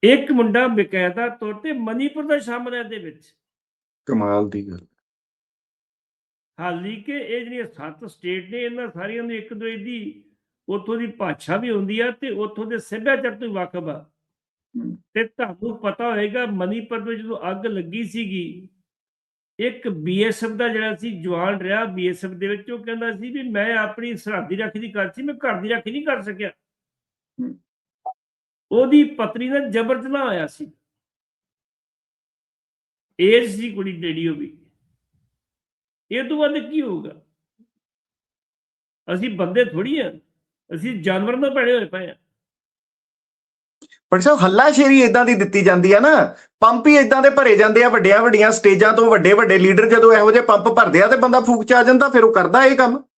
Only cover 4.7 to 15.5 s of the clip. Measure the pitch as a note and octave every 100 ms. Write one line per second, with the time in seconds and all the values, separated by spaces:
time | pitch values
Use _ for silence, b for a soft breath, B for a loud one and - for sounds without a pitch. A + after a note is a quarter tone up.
4.7 | F2+ F2 _ _ _ _ _ _ _ _
5.7 | _ _ _ _ _ _ _ _ _ F3
6.7 | E3+ F#3 A3 G3+ C#4+ B3+ A#3 A#3+ B3 A#3
7.7 | - D3+ D#3 A3+ _ F3+ F#3 F3+ A#3 A#3+
8.7 | A#3+ A#3 E3+ G3 A3+ A#3 A3+ G#3+ A3 A3+
9.7 | A3+ G#3 A#3+ G#3 - _ _ _ _ -
10.7 | G3+ A3 A3+ A#3 - F#3+ D3+ - F#3 A#3+
11.7 | G#3 G3 A3 A#3+ A#3+ C4+ G3+ G#3 G#3 A3
12.7 | A#3 - G#3+ A3+ C4+ B3+ G#3 A#3 G3 F3+
13.7 | F3+ D#3+ C#3+ - _ _ _ _ _ _
14.7 | A#3+ A#3 - _ G#3+ A3+ _ A#3